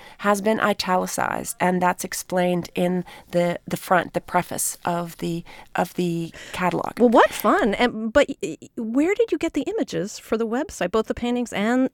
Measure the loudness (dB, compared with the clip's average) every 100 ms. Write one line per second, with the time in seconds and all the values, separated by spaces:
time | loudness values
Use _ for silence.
0 | -20 -4 2 2 2 2 2 0 0 0
1 | 0 -2 -2 -2 -6 -2 0 2 2 0
2 | -4 -8 -4 0 2 0 -2 -2 0 0
3 | -4 -12 -4 0 0 -2 -6 -6 2 2
4 | 2 -4 -2 0 0 -2 -4 -4 -2 -2
5 | -4 -6 -4 -4 -8 -16 -8 -4 -2 0
6 | 0 0 -4 -8 -12 -4 0 0 -2 4
7 | 6 8 6 4 2 2 2 2 0 0
8 | 0 4 4 0 -8 -8 -12 -10 -2 0
9 | 2 2 0 0 -2 -2 -2 -2 -2 -4
10 | -6 -8 -6 -4 -2 -4 -4 -4 -2 0
11 | -2 -2 -2 -2 -2 -2 0 2 0